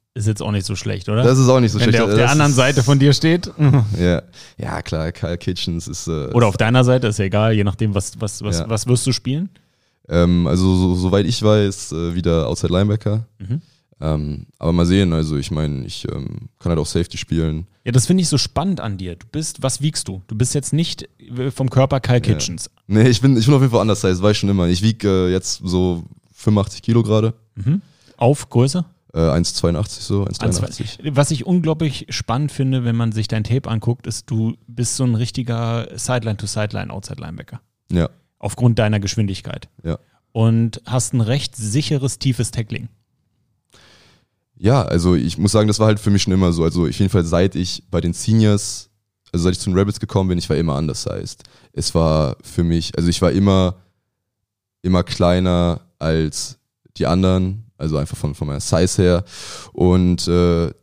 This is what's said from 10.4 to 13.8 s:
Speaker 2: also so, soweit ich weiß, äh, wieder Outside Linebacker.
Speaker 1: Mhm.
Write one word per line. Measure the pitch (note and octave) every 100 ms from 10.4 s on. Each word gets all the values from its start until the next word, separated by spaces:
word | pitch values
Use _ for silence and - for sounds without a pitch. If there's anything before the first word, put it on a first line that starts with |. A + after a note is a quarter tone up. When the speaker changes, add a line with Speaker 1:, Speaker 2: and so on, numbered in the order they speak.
| E2
Speaker 2:
also | F2+ F#2+
so, | F#2 F#2 F2+
soweit | F#2 G2 G2+
ich | A#2
weiß, | G#2+ G#2+ G2+ F#2+ -
äh, | D#2+ E2+ E2+
wieder | E2+ E2 B1+
Outside | D#2+ E2
Linebacker. | F2+ G#2 G#2+ G#2+ G#2+ A2+ -
Speaker 1:
Mhm. | F#2 C#3+ - _